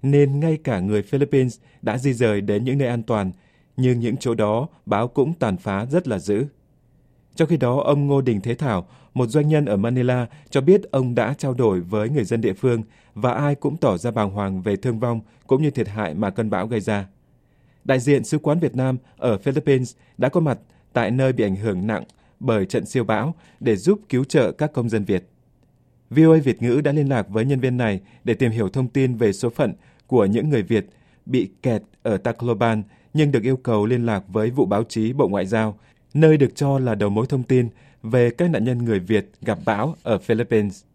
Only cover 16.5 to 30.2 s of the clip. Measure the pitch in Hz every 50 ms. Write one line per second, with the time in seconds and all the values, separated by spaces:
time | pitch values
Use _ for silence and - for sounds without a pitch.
16.5 | 101 95 92 113 120 110 98 113 107 101 98 98 _ _ _ _ _ _ _ _
17.5 | _ _ _ _ _ _ _ - 135 131 123 139 143 131 110 - - 151 - 147
18.5 | 147 180 165 143 - 120 131 131 127 127 _ _ _ _ - 123 110 98 - 143
19.5 | 135 151 147 151 139 131 127 123 - _ _ _ _ - - 160 - 180 170 151
20.5 | 120 - - _ _ _ _ _ _ 123 117 95 117 127 135 131 127 117 113 101
21.5 | 95 98 107 113 98 90 92 107 110 92 - _ _ _ _ _ _ _ - 123
22.5 | 113 107 95 92 - - - - - 131 117 101 110 107 110 156 170 - _ -
23.5 | _ _ 110 120 110 95 - 170 208 208 - _ - 123 131 - - 156 123 92
24.5 | - - 151 151 - - 120 117 107 110 101 92 98 90 - _ _ _ _ _
25.5 | _ _ _ _ _ _ _ _ _ _ _ _ 120 135 160 160 160 160 143 131
26.5 | 110 - 117 120 120 139 151 143 143 156 143 135 135 120 98 - 95 110 113 135
27.5 | 143 131 127 127 123 123 123 110 101 92 - - - - _ - 113 - 135 120
28.5 | 110 117 107 92 - 135 131 120 _ 143 135 131 123 113 120 104 98 - - 120
29.5 | - - 151 113 90 - _ _ _ _ _ _ 135 123